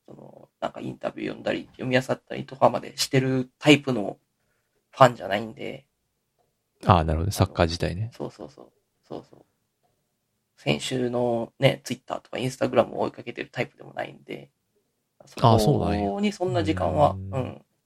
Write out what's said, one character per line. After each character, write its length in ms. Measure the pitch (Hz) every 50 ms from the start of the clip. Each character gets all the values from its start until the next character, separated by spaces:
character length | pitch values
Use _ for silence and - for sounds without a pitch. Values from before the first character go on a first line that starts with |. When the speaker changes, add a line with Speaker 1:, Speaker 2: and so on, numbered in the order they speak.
| _
Speaker 1:
そ 80 | - -
の、 340 | - - - - - - _ _ _
な 80 | - -
ん 40 |
か 80 | - -
イ 80 | 58 64
ン 80 | 62
タ 140 | - - -
ビ 140 | - - 52
ュ 20 |
ー 20 | 50
読 100 | - -
ん 20 |
だ 100 | - 107
り、 140 | - 87 - -
読 140 | - - 117
み 80 | 131 127
漁 40 | 127
っ 40 | 127 - 123 -
た 140 | _ - 123
り 100 | 131 135
と 80 | - 139
か 160 | - 120 120
ま 100 | 120 -
で 160 | - - -
し 120 | - - -
て 120 | - 135
る 300 | 135 131 131 127 127 - _ _
タ 120 | - 151
イ 100 | 143 143
プ 120 | - 135
の 260 | 123 107 98 92 - - _ _ _ _ _ _ _ _ _ _ _ _ _ _
フ 60 | - -
ァ 100 | 131 123
ン 80 | 120
じ 60 | - 87
ゃ 40 | 98
な 80 | 98
い 80 | 104 113
ん 100 | 110 -
で。 320 | - 101 101 - - - _ _ _ _ _ _ _ _ _ _ _ _ _ _ _ _ _ _ _ -
Speaker 2:
あ 140 | - 95 85
ー、 40 |
な 120 | 80 80 80
る 40 | 80
ほ 60 | 85
ど 20 |
ね。 60 | 101
サ 120 | - - 95
ッ 80 | -
カ 120 | - - 87
ー 20 |
自 120 | 80 85 -
体 180 | - 82 82
ね。 160 | 92 110 120 -
Speaker 1:
そ 120 | - 147
う 40 | -
そ 140 | - - 87
う 60 | 69
そ 120 | - -
う。 100 | 58 - _ _ _ _ _ _
そ 160 | _ - - -
う 60 | - _
そ 80 | -
う。 80 | - _ _ _ _ _ _ _ _ _ _ _ _ _ _ _ _ _ _ _ _ _ _ _ _
先 220 | - 143 151 143
週 300 | - - 131 127 123 120
の 420 | 120 120 123 120 117 117 117 - _ -
ね、 220 | 135 131 - - -
Twitter 360 | - 120 - _ - - -
と 100 | - _
か 60 | -
Instagram 560 | - 123 131 127 - 123 123 123 120 - -
を 80 | - -
追 80 | - -
い 40 |
か 100 | - 120 120
け 80 | 123
て 100 | 120 -
る 80 | - -
タ 120 | - 127
イ 40 | 113
プ 100 | - _
で 60 | -
も 100 | - -
な 120 | - - -
い 80 | -
ん 100 | - -
で、 280 | - - - - 143 - _ _ _ _ _ _ _ _ _ _ _ _ _ - - - - -
Speaker 2:
あ 160 | - 117 110
ー、 20 | -
そ 200 | 107 - 135 104
う 60 | 85
な 60 | 82
ん 100 | - 104
や。 60 | 101
Speaker 1:
そ 60 | 101 202
こ 60 | 202
に 120 | 208 208
そ 120 | - - 180
ん 80 | 185
な 100 | 180 170
時 120 | 156 160 -
間 180 | 92 - 82 -
は、 160 | 151 147 -
Speaker 2:
う 60 | 98
ん。 140 | 95 95 98
Speaker 1:
う 80 | 127 131
ん、 260 | 123 - - - - _ _ _ _